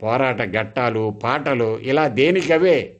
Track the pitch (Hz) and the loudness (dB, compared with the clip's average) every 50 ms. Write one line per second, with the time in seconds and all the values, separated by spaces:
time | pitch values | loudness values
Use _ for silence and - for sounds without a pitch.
0 | 110 110 117 127 135 127 120 104 117 95 90 110 110 104 - 131 123 117 113 110 | -4 -2 0 0 0 0 -2 -4 -4 -4 -4 -4 -4 -4 -4 -2 -2 0 0 -2
1 | 110 107 104 107 - 117 131 151 135 143 135 120 117 113 110 110 107 127 135 151 | -2 -4 -4 -4 -4 -4 -2 -2 -2 -2 -2 0 0 -2 -2 -4 -4 0 2 2
2 | 156 139 110 117 135 165 185 190 170 147 165 160 180 185 165 131 101 - - | 2 2 2 2 2 2 2 2 2 2 2 4 4 4 2 2 0 -4 -12